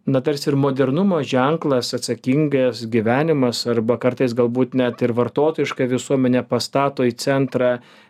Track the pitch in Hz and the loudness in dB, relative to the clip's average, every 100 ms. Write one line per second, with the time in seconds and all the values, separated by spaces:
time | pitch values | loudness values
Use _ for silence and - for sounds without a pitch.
0 | - 135 156 143 156 139 139 131 127 147 | -2 0 0 -2 0 0 0 2 0 2
1 | 202 170 127 131 131 165 156 131 120 123 | 2 0 0 0 2 0 0 -2 -2 -6
2 | - 117 127 139 151 139 127 113 113 113 | -6 -4 0 0 2 2 0 -2 -2 0
3 | 110 127 165 147 127 117 120 117 113 117 | 2 0 2 2 0 -2 -2 0 0 0
4 | 127 120 131 117 120 123 127 127 123 120 | 0 0 -2 2 0 0 -2 0 -2 0
5 | 120 117 127 - 151 160 139 - 127 127 | -2 0 -2 0 0 0 -4 -2 -2 -2
6 | - 139 127 123 120 120 - 139 139 139 | 0 0 2 2 0 -4 0 0 0 0
7 | 127 120 - 139 135 123 123 120 - - | -2 0 -2 0 0 0 0 0 -8 -20